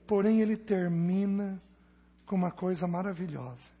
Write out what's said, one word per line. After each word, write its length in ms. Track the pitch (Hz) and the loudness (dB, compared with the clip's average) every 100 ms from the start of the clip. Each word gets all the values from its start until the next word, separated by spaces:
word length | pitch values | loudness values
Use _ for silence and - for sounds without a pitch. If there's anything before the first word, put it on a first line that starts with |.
| - | 0
Porém, 340 | 202 208 220 | 2 4 4
ele 160 | 214 220 | 4 0
termina 1000 | 220 196 175 170 170 190 202 196 202 190 - _ _ _ _ _ | 0 0 2 2 2 2 0 0 -4 -8 -14 _ _ _ _ _
com 120 | - 190 | -4 0
uma 160 | 180 | 0
coisa 340 | - 185 180 180 | 0 -2 -2 -2
maravilhosa. 880 | 175 196 175 180 143 127 123 - - | -2 -4 -4 -6 -8 -10 -12 -16 -14